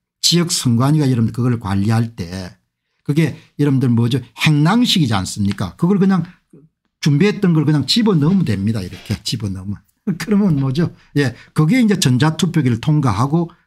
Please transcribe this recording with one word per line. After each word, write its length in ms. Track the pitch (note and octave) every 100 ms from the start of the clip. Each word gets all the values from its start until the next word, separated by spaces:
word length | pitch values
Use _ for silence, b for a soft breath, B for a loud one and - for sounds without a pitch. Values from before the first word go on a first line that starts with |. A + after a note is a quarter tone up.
| _ _
지역 320 | - E3+ E3+
선관위가 580 | - B2+ A#2 C3+ D#3 C#3
여러분들 220 | A#2+ A2+
그걸 260 | - B2 A#2
관리할 560 | G2+ G2 G2+ A2+ A#2
때 420 | A2+ E2+ F#2 F#2 - _ _ _ _
그게 340 | - D3 D#3 B B -
여러분들 300 | D3 C3+ C3
뭐죠? 320 | A#2 A#2 C3 B - -
행랑식이지 680 | D3 D#3 A3+ B3 F#3+ C3
않습니까? 600 | F#2+ F#2 - G2 G2+ F#2 -
그걸 220 | E3+ G3+
그냥 260 | F#3+ F#3+ D#3+ - _ - _ _ _ _
준비했던 540 | D#3 C#3+ G3+ G#3 G3
걸 100 | D#3+
그냥 220 | C#3+ D3+ C3+
집어넣으면 580 | A#3 A3+ F3+ C#3+ G3
됩니다. 360 | D#3+ G2 G2+ A2
이렇게 400 | F2+ F#2+ - G2+
집어넣으면. 600 | - - A2 F#2+ F#2+ G2 _ _
<laughs> 140 | - -
그러면 420 | - G#3 G#3 C#3+
뭐죠? 340 | C3+ C3 D#3+ B B D3
예, 180 | C#3 B B
그게 260 | - D#3 C4
이제 180 | A3 G3+
전자투표기를 800 | C#3 B2 D3+ D#3+ F3+ D#3+ C3 A#2
통과하고 720 | C#3 D3+ C3+ G2 C#3 D#3+ E3+ B